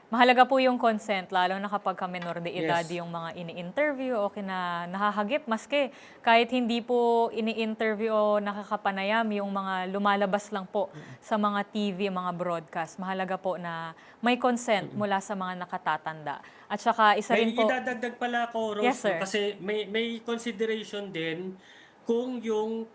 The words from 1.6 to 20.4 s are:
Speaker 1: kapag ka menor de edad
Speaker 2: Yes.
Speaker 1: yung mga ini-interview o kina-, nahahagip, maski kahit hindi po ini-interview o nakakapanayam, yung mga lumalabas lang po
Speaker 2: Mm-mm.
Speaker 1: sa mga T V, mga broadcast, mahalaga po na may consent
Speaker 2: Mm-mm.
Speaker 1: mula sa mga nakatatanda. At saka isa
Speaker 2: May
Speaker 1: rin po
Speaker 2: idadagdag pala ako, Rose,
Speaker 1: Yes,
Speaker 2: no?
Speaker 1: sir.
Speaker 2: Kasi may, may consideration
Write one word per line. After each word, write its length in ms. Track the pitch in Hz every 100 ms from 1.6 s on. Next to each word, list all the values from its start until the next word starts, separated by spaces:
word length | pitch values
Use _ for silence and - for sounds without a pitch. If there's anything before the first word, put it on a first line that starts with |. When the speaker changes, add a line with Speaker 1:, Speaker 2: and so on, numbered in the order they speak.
| 202
Speaker 1:
kapag 240 | 196 202 180
ka 80 | 185
menor 320 | 180 170 170
de 80 | 170
edad 320 | 180 160 170
Speaker 2:
Yes. 160 | 165 175
Speaker 1:
yung 120 | 170
mga 240 | 170 165
ini-interview 800 | 170 170 165 175 277 302 262 262
o 160 | 233 202
kina-, 560 | 214 196 185 175 170 175
nahahagip, 560 | 190 208 202 208 294 262
maski 440 | 220 - 285 262 - - -
kahit 280 | 240 233 233
hindi 320 | 254 233 233
po 480 | 233 240 240 233 233
ini-interview 800 | - 220 220 220 220 220 208 220
o 120 | 214 208 208
nakakapanayam, 840 | 202 202 196 208 202 196 196 226 226 208
yung 120 | 202
mga 400 | 196 190 185 185
lumalabas 600 | 196 202 202 196 202 -
lang 160 | 208 185
po 240 | 208 185
Speaker 2:
Mm-mm. 280 | 151 143 131
Speaker 1:
sa 120 | - 220
mga 220 | 208 202 202
T 60 | 214 202
V, 160 | 180 196
mga 200 | 185 180
broadcast, 640 | 175 175 170 156 175 160 -
mahalaga 400 | 185 190 185 185
po 160 | 185
na 400 | 175 175 165 165 165 - -
may 160 | 233 247
consent 520 | 254 240 240 202 156
Speaker 2:
Mm-mm. 120 | 135
Speaker 1:
mula 160 | 208 196
sa 160 | - 202
mga 280 | 185 180 180
nakatatanda. 760 | 185 170 156 160 156 147 139 - - -
At 120 | 208
saka 360 | 233 220 214
isa 200 | 214 208
Speaker 2:
May 80 | 220
Speaker 1:
rin 160 | 226 233
po 80 | 220
Speaker 2:
idadagdag 480 | 254 226 233 240 233
pala 280 | 247 240 233
ako, 320 | 226 220 208
Rose, 40 | 240
Speaker 1:
Yes, 120 | 240
Speaker 2:
no? 40 | 208
Speaker 1:
sir. 120 | 170
Speaker 2:
Kasi 180 | 190 208 202 196
may, 240 | 185 214 190
may 320 | 214 233 226 226
consideration 880 | 233